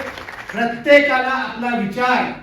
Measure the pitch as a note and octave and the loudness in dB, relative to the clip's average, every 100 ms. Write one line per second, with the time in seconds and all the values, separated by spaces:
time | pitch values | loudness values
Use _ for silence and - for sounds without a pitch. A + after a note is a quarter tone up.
0 | - - - - - G#3+ A#3 A#3+ D4 C#4+ | -6 -12 -14 -14 -10 -4 -4 -2 6 6
1 | C#4 C4 B3+ B3+ - A#3 A#3+ A#3 G3 B3 | 6 2 0 -2 -4 -6 -4 -2 -2 0
2 | B3+ B3+ - - | 2 2 0 -6